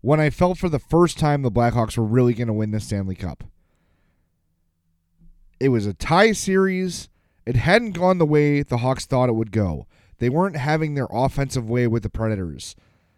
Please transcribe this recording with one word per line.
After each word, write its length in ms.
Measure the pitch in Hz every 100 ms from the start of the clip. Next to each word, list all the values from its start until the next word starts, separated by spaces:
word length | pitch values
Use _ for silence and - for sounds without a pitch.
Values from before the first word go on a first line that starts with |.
when 180 | 120 156
I 100 | 151
felt 280 | - 180 180
for 100 | 180
the 100 | 143
first 400 | - 165 175 -
time 240 | 151 143
the 80 | 127
Blackhawks 480 | 104 120 120 110 -
were 60 |
really 300 | 110 120 123
gonna 180 | 113 117
win 200 | 107 107
the 100 | 107
Stanley 340 | - 101 95 92
Cup. 300 | 92 - - _ _ _ _ _ _ _ _ _ _ _ _ _ _ _ _ _ - _ _ _
It 120 | 135
was 160 | 117 101
a 80 |
tie 400 | 92 - 262 226
series. 720 | 202 - 190 190 185 185 170 - _ _ _ -
It 100 | 123
hadn't 380 | 156 208 233
gone 240 | 170 180 185
the 80 | 151
way 360 | 151 147 143
the 180 | 143 120
Hawks 260 | 127 131 -
thought 240 | 131 127
it 60 | 113
would 180 | 110
go. 340 | 107 95 73 - _ _ -
They 120 | 120
weren't 280 | 147 196 156
having 360 | 143 156 156
their 140 | 143 123
offensive 600 | 110 131 - 135 131 113
way 180 | 123 120
with 160 | 113
the 60 | 101
Predators, 680 | - 113 104 87 69 - - _ _ _